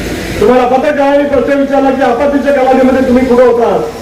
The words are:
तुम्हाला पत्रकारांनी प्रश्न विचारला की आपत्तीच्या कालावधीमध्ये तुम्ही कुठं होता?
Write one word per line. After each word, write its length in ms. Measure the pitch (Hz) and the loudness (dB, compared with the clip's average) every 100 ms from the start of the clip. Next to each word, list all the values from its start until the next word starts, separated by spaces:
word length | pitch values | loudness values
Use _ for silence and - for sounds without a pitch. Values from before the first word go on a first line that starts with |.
| - - - - | -8 -8 -8 -2
तुम्हाला 260 | 220 247 247 | 2 2 2
पत्रकारांनी 560 | 262 302 285 277 285 | 0 0 0 0 0
प्रश्न 360 | 285 269 247 285 | 0 -2 0 -2
विचारला 300 | 277 277 269 | 0 0 0
की 120 | 240 | 0
आपत्तीच्या 520 | 254 233 285 277 285 | -2 0 0 0 0
कालावधीमध्ये 540 | 269 254 254 262 262 247 | 0 2 2 2 2 2
तुम्ही 180 | 247 254 | 0 2
कुठं 180 | 247 | 2
होता? 340 | 247 233 226 185 - - | 2 2 0 -2 -6 -10